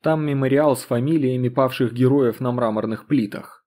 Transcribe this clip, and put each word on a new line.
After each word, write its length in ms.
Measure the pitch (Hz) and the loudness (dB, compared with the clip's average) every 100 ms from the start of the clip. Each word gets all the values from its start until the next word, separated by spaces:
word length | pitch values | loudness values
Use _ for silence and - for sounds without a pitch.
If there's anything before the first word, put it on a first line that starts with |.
Там 240 | 165 156 151 | 0 0 0
мемориал 500 | 135 135 135 151 127 | 0 2 4 2 0
с 60 | |
фамилиями 680 | - 120 131 160 127 127 123 | -2 -2 0 0 0 0 -2
павших 440 | 123 131 - 123 | 0 0 0 -2
героев 480 | 120 127 139 123 107 | 2 2 4 2 0
на 120 | 127 | -4
мраморных 540 | 123 117 110 110 110 - | -2 -2 -2 -4 -8 -2
плитах. 580 | 143 104 101 - - | -2 0 -8 -14 -20